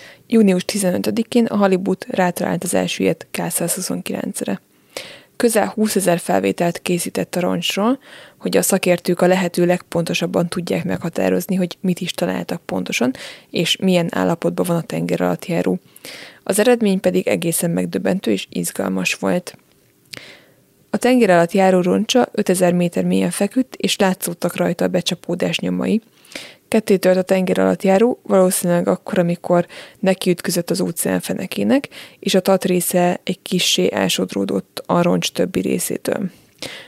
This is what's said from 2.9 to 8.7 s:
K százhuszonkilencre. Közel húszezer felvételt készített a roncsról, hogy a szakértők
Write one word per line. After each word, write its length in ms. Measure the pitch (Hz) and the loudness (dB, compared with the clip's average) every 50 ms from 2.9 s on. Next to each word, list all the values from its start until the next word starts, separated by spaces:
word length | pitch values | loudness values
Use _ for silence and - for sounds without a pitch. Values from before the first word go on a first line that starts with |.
| - - 190 - 165 - - _ | -2 0 0 0 0 -2 -6 _
K 200 | - - 170 170 | -8 -6 -6 -4
százhuszonkilencre. 1080 | - - 175 170 - 190 185 - 185 180 185 - 196 - - 196 196 - - - 196 185 _ _ _ _ _ _ - - - - - - - _ _ | -4 -4 -4 -4 -4 -4 -6 -6 -6 -6 -6 -6 -6 -6 -6 -6 -6 -6 -6 -6 -6 -8 _ _ _ _ _ _ -16 -14 -14 -16 -20 -20 -20 _ _
Közel 320 | - - 233 226 214 196 196 | 0 0 2 2 2 0 0
húszezer 500 | - - 214 214 - 202 190 180 170 175 | 0 0 0 2 2 0 2 2 0 0
felvételt 600 | - - 180 196 190 196 190 - 175 170 170 - | 0 0 0 0 2 0 0 0 0 -2 -2 -2
készített 580 | - - 180 175 - 185 - 190 180 - - | -2 -2 -2 -2 -2 -4 -4 -4 -4 -4 -2
a 40 | 180 | -2
roncsról, 580 | 175 185 190 175 170 - - 196 202 233 269 269 - - - - - - _ _ | -2 -2 -2 -2 -2 -2 -2 0 0 0 0 -2 -4 -14 -20 -20 -20 -20 _ _
hogy 180 | - 185 180 | -4 0 0
a 60 | 185 180 | 2 2
szakértők 580 | - | 2